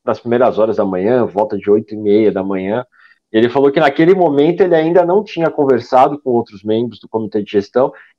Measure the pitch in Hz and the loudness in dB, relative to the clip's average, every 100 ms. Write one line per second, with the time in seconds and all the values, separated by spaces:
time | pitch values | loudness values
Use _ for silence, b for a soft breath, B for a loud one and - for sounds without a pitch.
0 | 120 110 120 120 117 101 110 107 98 92 | -8 -6 -2 0 0 0 -2 0 -2 -2
1 | 101 123 98 92 - 101 101 107 107 107 | 0 0 -2 -4 -4 -4 0 0 -2 -6
2 | 104 104 104 95 95 95 95 117 - b | 0 2 2 0 -4 -4 -4 -6 -8 b
3 | b b _ 113 180 - 139 160 147 - | b b _ 0 0 2 2 2 0 2
4 | 165 190 165 143 156 170 180 165 160 180 | 2 4 2 2 0 2 2 2 2 2
5 | 170 202 202 170 160 151 135 120 - 127 | 2 0 -2 -4 -2 0 0 0 2 2
6 | 143 143 131 117 113 98 107 110 120 104 | 2 0 -2 -2 -2 -8 -4 -2 -4 -10
7 | - 113 107 107 101 104 - 123 143 B | -8 -8 -4 -6 -2 -4 -2 0 -2 B
8 | B | B